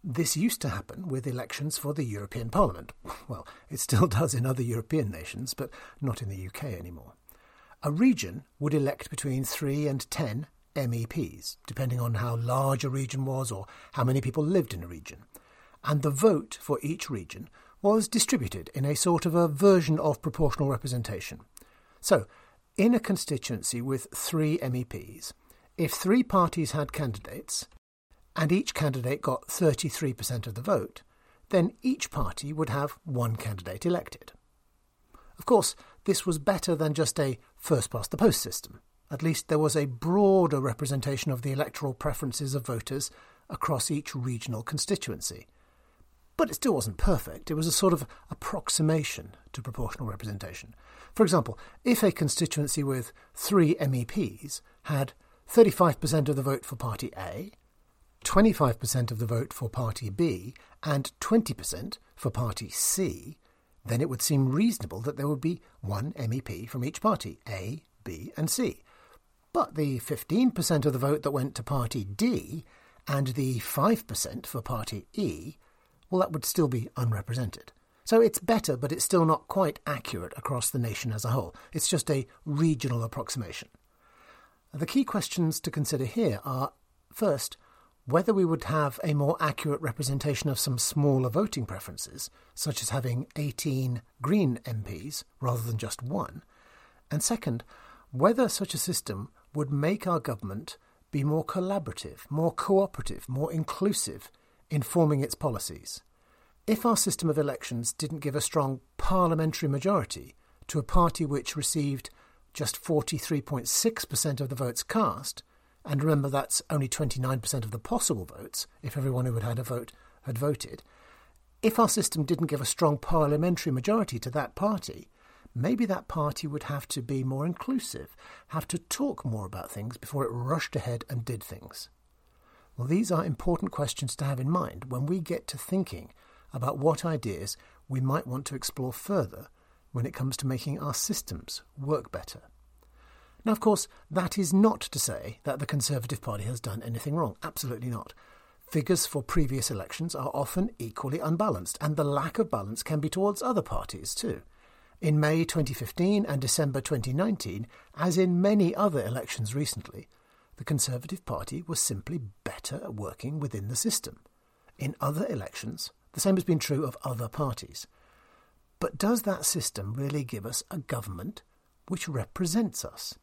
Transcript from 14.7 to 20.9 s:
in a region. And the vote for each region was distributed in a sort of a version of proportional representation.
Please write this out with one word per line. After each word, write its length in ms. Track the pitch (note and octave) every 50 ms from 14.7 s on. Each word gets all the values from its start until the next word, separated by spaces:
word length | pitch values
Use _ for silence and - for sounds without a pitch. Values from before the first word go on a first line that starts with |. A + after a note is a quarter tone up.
in 100 | - F2
a 60 | E2+ E2+
region. 360 | F2 D#2 - - - - - _ - - _ _ - - - - - _ -
And 160 | - D3+ C#3+
the 100 | C3+ D3+
vote 480 | C#3 C3+ F#3 A3 F3+ D3 - - - -
for 180 | - - C#3+ A#2+
each 300 | - D3 E3 G3 - -
region 400 | C3+ G2+ E2+ - - G2+ - - - - - - - _
was 260 | - G3+ G#3+ A3+ G#3+ -
distributed 640 | - A3+ - - C4+ F#3+ A#2+ G2 - F#2+ D#2+ - -
in 100 | C3 C3+
a 100 | C#3+ D3+
sort 300 | - - F3+ E3+ D#3 -
of 80 | F3 D#3+
a 120 | F3 E3+
version 520 | D#3+ D3 C#3 G3 G3+ F#3+ F3+ D#3 C3 D#3 D3
of 240 | C3+ D#3 C#3 -
proportional 480 | - D#3 - - D#3+ C#3+ - - D3 C#3
representation. 680 | C3+ A#2 - C3